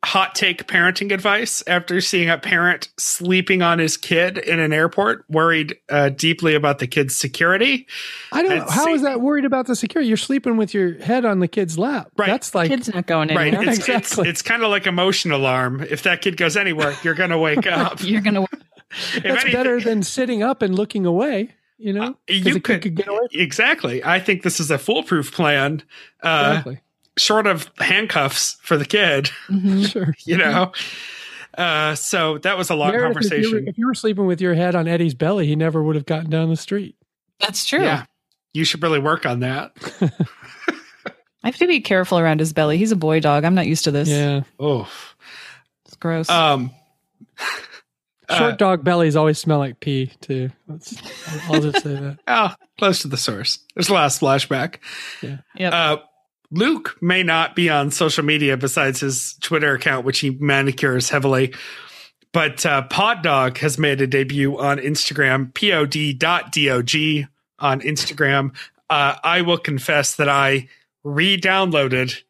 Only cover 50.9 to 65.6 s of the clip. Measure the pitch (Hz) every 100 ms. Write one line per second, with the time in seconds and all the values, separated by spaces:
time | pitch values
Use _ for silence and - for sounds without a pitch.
50.9 | - - - - 156 170 156 151 143 147
51.9 | 139 139 143 - 165 202 - _ - 202
52.9 | 185 147 135 - 101 - - _ - 175
53.9 | 190 147 - 147 139 - 135 156 - -
54.9 | - - - 127 139 - - 185 170 160
55.9 | 151 - _ _ _ _ 160 247 320 -
56.9 | - 170 185 180 160 165 - 170 147 143
57.9 | 139 160 156 147 151 143 131 135 165 135
58.9 | 131 139 123 - - - 165 147 131 160
59.9 | 135 127 131 143 131 143 135 139 131 143
60.9 | 127 120 147 135 131 131 - - - -
61.9 | - - _ _ 170 151 127 170 139 127
62.9 | - 208 233 156 143 127 123 156 139 151
63.9 | 139 135 135 131 143 139 139 139 139 135
64.9 | 151 - 143 139 131 131 -